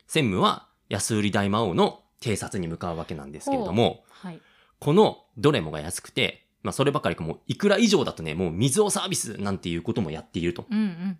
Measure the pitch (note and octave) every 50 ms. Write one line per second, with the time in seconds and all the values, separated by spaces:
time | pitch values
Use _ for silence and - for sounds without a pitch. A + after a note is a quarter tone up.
0 | _ - - E3 C#3+ A2 F#2 F#2+ F#3 - - - - _ _ _ _ - A2 G2+
1 | - - A#2 G#2+ G#2 G#2 - G#2+ G2+ G2 G2+ A2 A#2 F#2+ E2 D#3 G3+ - - -
2 | _ _ _ _ - A#2+ G2+ - - - - G2 F2 E2 E2 - - F2 E2 E2
3 | E2 - F2 D2+ C#2 C#2 D2 D2+ - C#4 C#4 C4 G#3+ - - A#2 A#2 F2+ - -
4 | _ _ - - - F#3 E3 D#3+ - _ _ _ _ _ _ _ - C#3+ D3+ G3+
5 | A3 C#3 - - _ _ _ A#2 G#2 D3 D3+ A2+ E2 D#2 D2+ D2+ D2 E2 - -
6 | - - - - A#2 F2 - - _ _ _ _ - G#2 F2+ - C3+ - - D3
7 | - G2+ E2 - E2 D#2+ - - _ - - - - G3+ G3 G3 A#3 G#3+ G3+ E3
8 | A#2 F#2+ - - E2 D#2+ D2+ E2+ F#2+ E2+ D#2 F2+ A#2+ C#3 B2 G#3+ G#3+ G3+ - G#3
9 | F3 F#3+ F3+ - - A#2+ G#2 F#2+ G2+ G2+ G2 F2+ - - E2+ E2+ E2 - A2+ B2+
10 | G2 D2+ D#2 D#2+ - - - F#2+ E2 F2 E3+ - - - A3 G#3+ A3 G3+ E3+ E3
11 | F3+ G3 F3+ -